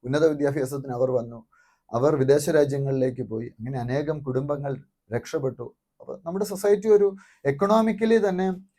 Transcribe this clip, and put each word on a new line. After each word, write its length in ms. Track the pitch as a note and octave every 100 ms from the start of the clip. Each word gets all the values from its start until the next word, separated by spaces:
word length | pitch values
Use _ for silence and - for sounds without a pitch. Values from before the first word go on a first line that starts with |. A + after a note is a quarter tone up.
ഉന്നത 220 | B2 C#3+ D#3+
വിദ്യാഭ്യാസത്തിന് 640 | D3 C#3+ C#3+ B2+ C#3 C3+
അവർ 180 | A#2+ B2+
വന്നു, 360 | B2+ A#2+ A#2 - _ _ _ _
അവർ 240 | A#2 C#3 D3+
വിദേശ 340 | C3 C#3+ D3
രാജ്യങ്ങളിലേക്ക് 720 | D#3 C#3+ C#3 C#3 C3+ B2+ B2+
പോയി, 240 | A2 A2 A#2+
അങ്ങനെ 340 | _ A#2 C3+
അനേകം 400 | A#2 C3+ D3+ D#3
കുടുംബങ്ങൾ 560 | D3 C3 C#3+ D3 C#3+ C3+ - _ _
രക്ഷപ്പെട്ടു. 640 | A#2 - D#3+ C3 A#2+ A#2 _ _ _
അപ്പൊ 180 | - - E3
നമ്മുടെ 180 | F#3
സൊസൈറ്റി 440 | G3+ G3 G3+ G3+ A3
ഒരു 280 | G#3 G3+ G3 _ _
എക്കണോമിക്കലി 840 | C#3 C#3 G3+ A3 A3 G#3 A3+ A3+ G3+
തന്നെ 220 | F#3 F#3+ F#3 -